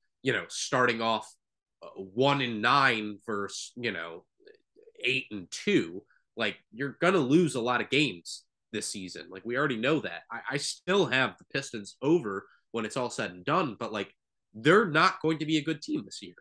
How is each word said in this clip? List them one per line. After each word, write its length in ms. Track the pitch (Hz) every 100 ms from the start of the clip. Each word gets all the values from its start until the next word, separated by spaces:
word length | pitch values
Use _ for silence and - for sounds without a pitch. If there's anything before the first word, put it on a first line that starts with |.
| _ _
you 100 | 131
know, 120 | 107 85
starting 540 | - - 131 123 113
off, 260 | 113 107 - _ _ _ _ _
uh, 60 | -
one 520 | - 95 107 139 139
and 220 | 123 107
nine 560 | 120 143 135 110 104 101 -
versus, 460 | 101 98 - - 123
you 140 | 120
know, 340 | 87 85 85 _ _ - - _ _ - -
eight 220 | 123 131 -
and 180 | 104 90
two. 540 | - 214 170 85 92 _ _ _ 113
Like, 200 | 107 - _
you're 240 | 110 139 -
gonna 180 | 175 190
lose 380 | 127 160 160 123
a 40 |
lot 200 | 120 120
of 100 | 104
games 540 | 139 139 87 - - _ _ _
this 160 | 107 -
season. 400 | 101 92 85 -
Like, 140 | 95
we 140 | 113 123
already 180 | 147 113
know 220 | 127 156
that. 240 | 92 85 -
I, 100 | 117 117
I 60 | 143
still 480 | - - 180 196 135
have 300 | 131 120 -
the 80 | -
Pistons 440 | 139 - 110 101 -
over 460 | 139 170 110 98 - _ _
when 140 | 113
it's 120 | 107 135
all 140 | 123
said 220 | - 98
and 120 | 90
done, 320 | 135 170 147 95
but, 120 | 113
like, 220 | 107 95 _ _ _ _
they're 320 | 107 135 202 196
not 340 | 151 185 -
going 180 | 156 156
to 60 |
be 120 | 156 156
a 80 |
good 180 | 156 156
team 220 | - -
this 180 | - -
year. 140 | 90 -